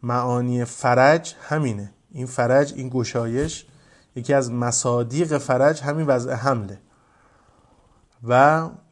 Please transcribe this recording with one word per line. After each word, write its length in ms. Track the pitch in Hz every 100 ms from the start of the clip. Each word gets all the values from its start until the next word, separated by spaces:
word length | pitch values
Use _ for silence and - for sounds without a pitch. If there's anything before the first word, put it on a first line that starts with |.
معانی 600 | 120 120 123 123 123 123 120
فرج 680 | - 127 120 131 165 165 -
همینه. 520 | - 151 143 104 98 _ _
این 140 | 147 127
فرج، 480 | - 120 131 143 -
این 140 | 131
گشایش، 760 | 127 117 120 117 120 156 - - _ _ _ _ -
یکی 180 | 120
از 180 | 139 127
مصادیق 880 | 120 120 120 127 120 120 135 165 147
فرج 440 | - 127 139 160
همین 240 | 135 147 156
وضع 280 | 127 123
حمله 460 | 123 131 127 98 98 _ _ _ _ _ _ _ _ _ _ _ _ _ _ 117
و 420 | 123 143 156 160 - _